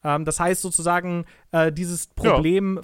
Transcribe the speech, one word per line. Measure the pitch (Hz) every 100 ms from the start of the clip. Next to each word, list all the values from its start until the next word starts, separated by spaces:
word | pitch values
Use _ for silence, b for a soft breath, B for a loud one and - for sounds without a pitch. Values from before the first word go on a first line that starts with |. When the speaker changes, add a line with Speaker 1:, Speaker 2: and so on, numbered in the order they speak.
Speaker 1:
Ähm, | 151 147
das | 156 156
heißt | 175 185
sozusagen, | 185 170 165 175 180 175 170 b b
äh, | 165 160
dieses | 156 175 170 - -
Speaker 2:
Ja. | 226
Speaker 1:
Problem | 139 156 185 196 190